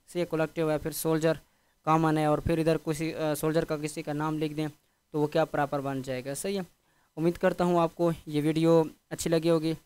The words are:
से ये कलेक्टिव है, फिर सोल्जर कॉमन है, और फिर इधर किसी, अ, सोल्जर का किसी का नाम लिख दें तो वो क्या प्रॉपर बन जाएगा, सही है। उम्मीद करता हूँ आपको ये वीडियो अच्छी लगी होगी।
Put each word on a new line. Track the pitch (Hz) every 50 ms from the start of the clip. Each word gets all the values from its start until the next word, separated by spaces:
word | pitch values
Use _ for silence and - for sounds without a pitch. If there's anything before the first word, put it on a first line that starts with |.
| _ -
से | - 175
ये | 170
कलेक्टिव | 165 165 156 160 156 - 170 160 156
है, | 151 143
फिर | - 160 143
सोल्जर | - - 160 160 156 156 160 156 143 - _ _ _ _ _ _ _ _
कॉमन | 156 156 160 160 156 156 156
है, | 151 151
और | 151 143
फिर | - - 170 160
इधर | 156 160 160
किसी, | 156 - 170 156 147 165 160 -
अ, | 135 160 151 147
सोल्जर | 143 - 156 151 165 160
का | - 156
किसी | 147 151 151 151 165 156
का | 156 147
नाम | 147 151 156 156 151
लिख | 156 151 147
दें | 156 156 147 143 - _ _ _ _ _ _ -
तो | 151
वो | 147
क्या | 147 151 160 156
प्रॉपर | 147 - 151 143 139 147 143
बन | 135 139 135 135 123
जाएगा, | 135 127 127 127 139 139
सही | - - 196 202
है। | 196 175 - _ _ _ _ _ _ _ _ _
उम्मीद | 156 160 175 170 -
करता | - 185 180 - 175
हूँ | 180 175 170
आपको | 165 165 - - 170 170 165 - - 156
ये | 151 147
वीडियो | 147 160 156 160 165 165 165 165 160 156 - _ _ _
अच्छी | 160 - - 180
लगी | 165 165 156 170
होगी। | 165 160 156 160 160 - -